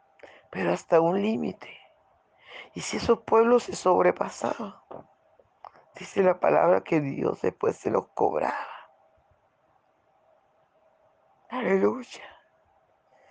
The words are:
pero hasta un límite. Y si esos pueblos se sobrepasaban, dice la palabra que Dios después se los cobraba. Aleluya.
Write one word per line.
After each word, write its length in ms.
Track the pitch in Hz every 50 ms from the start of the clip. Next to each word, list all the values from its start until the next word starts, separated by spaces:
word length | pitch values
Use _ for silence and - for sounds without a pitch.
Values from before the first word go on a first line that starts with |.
| _ _ _ _ - - - - _ _
pero 220 | - 185 180 175
hasta 280 | 180 - - - 175 165
un 220 | 165 165 185 202
límite. 540 | 202 220 226 240 226 196 185 - - - - - - _ _ _ _ _ _ _ _ _ _ _ _ - - - - -
Y 80 | - 175
si 180 | - - - 214
esos 220 | - - 226 -
pueblos 440 | - - 214 226 233 233 247 240 -
se 100 | - -
sobrepasaban, 1000 | - - 185 180 185 180 180 180 - - 190 - - - 226 - - 220 196 - - _ - - - - _ _ _ _ _ _ _ _ _ _ _ - - - - _ _ _
dice 260 | - 175 - - 202
la 160 | 190 180 175 180
palabra 440 | - 165 147 156 160 170 185 190
que 180 | - - 175 156
Dios 420 | 147 139 139 - - - - -
después 340 | - - - - - - -
se 140 | - - -
los 160 | - - - -
cobraba. 800 | _ - - - - 76 - - - - - - - - - _ _ _ _ _ _ _ _ _ _ _ _ _ _ _ _ _ _ _ _ _ _ _ _ _ _ _ _ _ _ _ _ _ _ _ _ _ _ _ _ _ _ _ _ _ _ _ _ _ _ _ _ -
Aleluya. 720 | 240 254 226 185 190 190 196 208 226 254 240 - - - - - - _ _ _ _ _ _ _ _ _ _ _ _ _ _ _ _ _ _ _